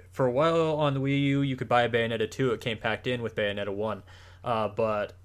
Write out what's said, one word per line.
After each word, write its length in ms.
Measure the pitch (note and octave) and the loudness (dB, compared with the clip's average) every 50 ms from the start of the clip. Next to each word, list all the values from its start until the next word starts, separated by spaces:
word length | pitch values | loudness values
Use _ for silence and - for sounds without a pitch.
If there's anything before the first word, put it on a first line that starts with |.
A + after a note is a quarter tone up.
| - - | -20 -10
for 140 | - - C3+ | -2 0 0
a 60 | B2+ | 2
while 440 | A#2+ C3 D#3 E3 E3 E3 D#3+ D#3+ D3+ | 2 2 2 4 4 2 2 2 0
on 160 | D3 D3+ C#3+ C#3 | 0 0 0 0
the 40 | C3+ | 0
Wii 220 | C3+ C#3 C#3 C#3 C#3 | 0 0 0 2 2
U, 160 | C#3 C#3 C#3 C#3 | 2 2 2 0
you 120 | C#3 C3 | 0 -2
could 140 | B2+ B2 A2 | -4 0 2
buy 180 | B2 A#2+ A#2+ | 4 4 4
Bayonetta 420 | A#2 A#2 A#2 A#2 A2+ A#2 A2 A2 G#2+ | 4 4 2 2 0 0 -2 -2 -2
two. 220 | - - C3+ B2+ | -2 0 0 0
It 80 | A2+ G#2+ | 0 -2
came 160 | - B2 A2 | -2 -4 -4
packed 280 | G#2+ - A#2 A2 G#2 - | -2 -2 -2 -2 -2 -2
in 140 | B2+ B2 A#2 | -4 -4 -4
with 140 | A#2 G#2 - | -4 -6 -4
Bayonetta 380 | A2+ G#2+ G2+ G2+ G#2 G2+ G#2 G2 | -2 -2 -2 -2 -2 -4 -4 -4
one. 280 | G2+ G#2+ A2 G#2 F#2+ - - - - - - - - - | -4 -4 -4 -4 -6 -10 -16 -20 -20 -20 -20 -20 -10 -4
Uh, 240 | B2 A#2 A2 G#2+ | -2 -2 0 -2
but 460 | G#2 G#2+ - A2+ A2 G#2+ G#2 G2+ - - - | -2 -2 0 0 0 0 -2 -4 -6 -8 -8